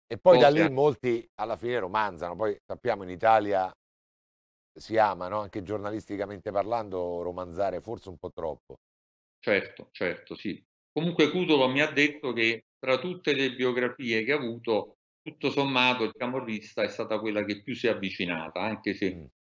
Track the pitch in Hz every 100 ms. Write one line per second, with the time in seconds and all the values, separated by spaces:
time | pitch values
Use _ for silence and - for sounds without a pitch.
0 | - 117 185 170 147 151 156 131 147 123
1 | 123 117 - - 110 107 120 120 90 107
2 | 104 82 87 87 107 98 - 87 120 101
3 | 90 90 110 110 104 95 92 - _ _
4 | _ _ _ _ _ _ _ - - 110
5 | 107 87 90 104 101 107 87 104 104 107
6 | - 101 101 101 107 98 98 117 104 92
7 | 87 87 87 90 90 85 98 87 107 113
8 | 95 82 90 - 80 69 _ - _ _
9 | _ _ _ _ 120 98 - - - -
10 | 92 82 - 82 104 - _ _ _ -
11 | 170 170 147 180 165 143 131 139 151 143
12 | 147 147 131 117 113 113 _ _ 127 131
13 | 180 180 156 135 135 120 127 123 123 123
14 | 120 110 110 147 120 117 117 104 - _
15 | _ _ 156 - 139 139 139 127 127 120
16 | 107 - 123 131 117 104 - - 101 -
17 | 107 107 110 104 101 101 - 120 117 98
18 | 95 - 87 82 78 90 107 104 104 98
19 | 95 87 73 _ _